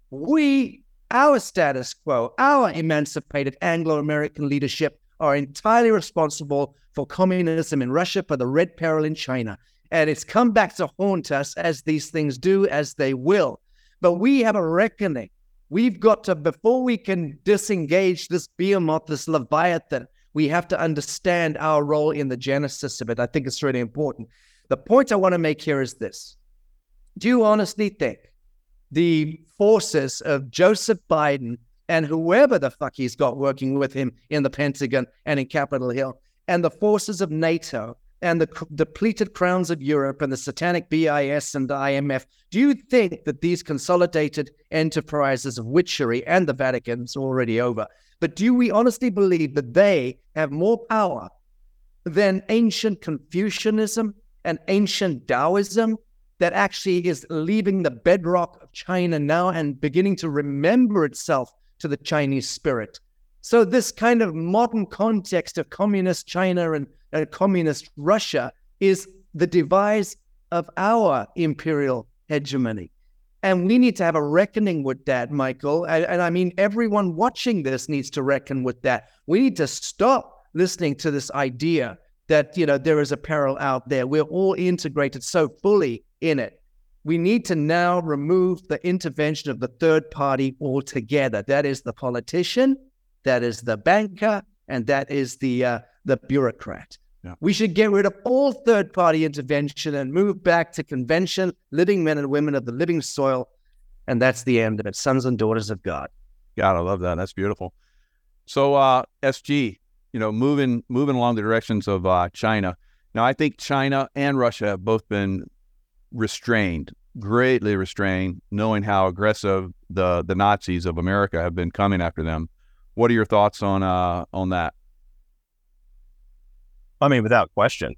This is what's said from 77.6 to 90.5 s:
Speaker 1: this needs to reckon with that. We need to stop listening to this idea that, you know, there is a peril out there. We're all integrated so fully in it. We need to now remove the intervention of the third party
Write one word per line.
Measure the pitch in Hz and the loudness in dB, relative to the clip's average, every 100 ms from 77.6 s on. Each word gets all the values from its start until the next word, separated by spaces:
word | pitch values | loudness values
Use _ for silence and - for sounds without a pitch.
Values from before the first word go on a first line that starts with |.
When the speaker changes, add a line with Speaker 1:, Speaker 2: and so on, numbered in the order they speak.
Speaker 1:
this | 135 131 - | -2 -4 -4
needs | 143 131 | -6 -4
to | 147 | -4
reckon | 135 135 - 135 | -2 -2 -2 -4
with | 127 120 | -4 -2
that. | 131 120 - _ - | -2 -2 -6 _ -2
We | 190 | 2
need | 262 180 | 2 0
to | 139 | -4
stop | - - - 226 262 - _ _ | -4 -10 0 2 2 -2 _ _
listening | 160 180 - 160 143 | -2 -2 0 -4 -2
to | 160 | -4
this | 143 135 | -4 -4
idea | 139 135 123 160 160 120 92 _ _ - | -4 -4 -2 -2 0 -2 -8 _ _ 0
that, | 151 143 180 | 2 2 0
you | |
know, | 151 139 | 2 2
there | 143 151 | 2 2
is | 139 | 0
a | 143 | -4
peril | - 151 139 135 | -4 -2 0 0
out | 135 127 127 | -2 -2 -2
there. | 135 127 | -2 0
We're | 151 | 0
all | 151 175 190 | 0 0 0
integrated | 185 180 175 151 147 139 139 | 0 0 -2 -4 -2 -2 -4
so | - 175 151 - | -4 0 0 0
fully | 196 208 143 113 _ - | 2 2 2 -4 _ -6
in | 160 143 | -2 -2
it. | 107 - _ _ _ _ | -4 -10 _ _ _ _
We | 151 165 | -4 0
need | 175 233 | 2 0
to | - | 0
now | 165 151 170 175 180 | -2 0 2 2 0
remove | 165 143 147 185 185 175 - | -2 -2 0 2 2 -2 -4
the | 151 180 | -4 -2
intervention | 180 160 127 151 147 147 | -2 -2 -2 -2 -2 -6
of | 113 | -6
the | 120 | -8
third | - 165 156 151 | 0 2 4 0
party | - 139 135 135 | -4 -2 0 -2